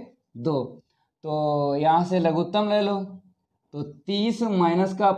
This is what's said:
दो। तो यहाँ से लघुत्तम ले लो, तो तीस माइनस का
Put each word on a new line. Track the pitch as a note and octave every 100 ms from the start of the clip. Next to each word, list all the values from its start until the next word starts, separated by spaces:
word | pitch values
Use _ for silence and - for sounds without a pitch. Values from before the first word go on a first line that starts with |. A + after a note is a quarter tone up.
| - _ _ A#2+
दो। | B2 D3 A#2+ D#2 _ _ _ _
तो | D#3 D3+ D3+ D3 C#3+ C#3+
यहाँ | D3+ E3
से | F3+ F#3
लघुत्तम | F3 D#3+ F3 G#3 G#3
ले | G#3
लो, | G3+ G3+ F#3+ - - _ _ _ _
तो | D3
तीस | D3 - - G3+ A3 A3+
माइनस | A#3 F#3+ F3 F3 F#3+
का | F#3+ G3+